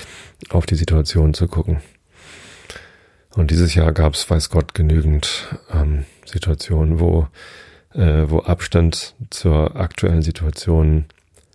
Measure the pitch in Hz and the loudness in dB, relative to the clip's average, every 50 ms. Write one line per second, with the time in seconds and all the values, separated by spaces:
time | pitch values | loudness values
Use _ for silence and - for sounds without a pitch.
0 | - - - - - - _ _ - - - 87 - - - 78 85 - 80 78 | -20 -20 -20 -20 -20 -20 _ _ -12 -2 -2 -2 0 0 -2 -2 0 0 2 0
1 | 73 - - 85 78 76 76 - 87 87 - 78 - - 80 73 - - _ _ | 0 0 0 2 2 2 2 0 -2 -2 -2 -4 -2 -2 -4 -4 -6 -12 _ _
2 | _ _ _ _ - - - - - - - - - - - - - - _ _ | _ _ _ _ -20 -20 -20 -20 -20 -20 -20 -20 -20 -20 -20 -20 -20 -20 _ _
3 | _ _ _ _ _ _ - - 82 76 80 85 87 82 - 85 80 80 76 82 | _ _ _ _ _ _ -2 -2 0 2 2 2 2 2 2 2 2 2 2 2
4 | 80 76 73 - - - 82 80 - - - 82 73 - - - 80 78 80 80 | 2 2 0 -2 -2 0 0 0 0 0 0 -2 -2 -2 -2 0 2 2 2 2
5 | 76 76 76 73 - - - - - - - - - - - 80 76 73 73 71 | 2 2 2 0 0 -4 -8 -10 -10 -12 -14 -14 -12 -4 -2 0 0 0 0 -2
6 | 71 - _ _ _ - - 87 - 90 78 - - - 87 78 78 80 82 80 | -4 -8 _ _ _ -10 -8 -6 -2 -2 -4 -4 -2 -2 0 0 2 2 2 2
7 | 85 87 87 85 80 - - - - - - - - - - _ _ _ _ - | 2 2 2 0 0 -2 -6 -16 -20 -20 -20 -20 -20 -20 -20 _ _ _ _ 0
8 | 95 80 76 78 78 73 80 80 - - 87 - - - - 85 85 82 - - | 2 2 4 2 2 2 0 -2 0 0 -4 -4 -4 -2 0 2 2 2 0 -2
9 | - - _ _ 113 - - - - 90 76 76 76 - - - - 85 - - | -10 -14 _ _ -16 -14 -14 -4 0 2 2 2 0 0 -2 -4 -6 -6 -4 -4
10 | - 92 85 82 78 82 - - 85 78 - - - - 82 80 78 78 78 78 | -2 0 0 0 0 -2 -4 -4 -4 -6 -6 -4 -2 0 2 2 4 4 2 0
11 | 76 - _ _ _ _ _ - _ _ | -2 -4 _ _ _ _ _ -20 _ _